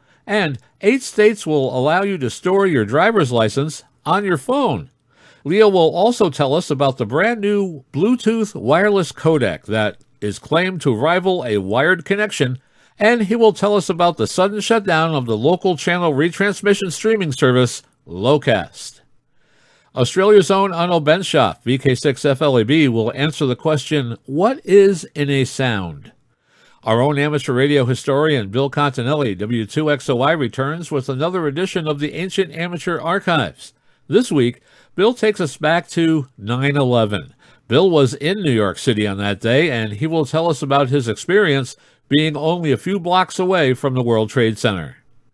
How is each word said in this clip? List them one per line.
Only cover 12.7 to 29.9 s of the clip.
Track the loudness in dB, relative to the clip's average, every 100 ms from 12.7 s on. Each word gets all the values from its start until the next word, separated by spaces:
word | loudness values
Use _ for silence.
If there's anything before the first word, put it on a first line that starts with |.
| _ _ 0
and | 2 2
he | 2 2
will | 4
tell | 4 0
us | 0 0
about | 0 0 0
the | -2
sudden | 0 0 0
shutdown | -2 0 0 0 0
of | -2
the | -2 0
local | 2 2 0 -2
channel | -2 0 0
retransmission | 2 0 0 -2 -2 0 0 -2
streaming | -4 0 0 -2
service, | 2 4 4 2 -2 -16 _ -16
Locast. | -4 0 2 2 0 -2 -12 -20 -20 _ _ _ _ _ _ _ _ _ -4
Australia's | -2 2 6 6 6
own | 2 0
Arnold | -2 0 0 2
Benshoff, | 0 2 2 2 0
V | -2 0
K | 0
six | 0 0 0 0
F | 2
L | 2 2
A |
B, | 2 2 2
will | 2 -2
answer | -2 -4 -2 -2
the | -2
question, | -2 -2 -2 -4 -4 -8 -8
"What | -2 0 -2
is | 2 6 6 4 -4
in | -6 -2
a | 0 -2
sound?" | -2 -2 -2 -4 -10 -18 _ _ _ _ _ _ _
Our | 0 2
own | 2 0
amateur | 0 -2 -2
radio | 0 2 2
historian | 2 -2 -2 0 2 0 -2
Bill | -2 -2
Continelli, | -2 -2 -2 -2 -2 -2 -4
W | -4 -4 -4
two | -2 -2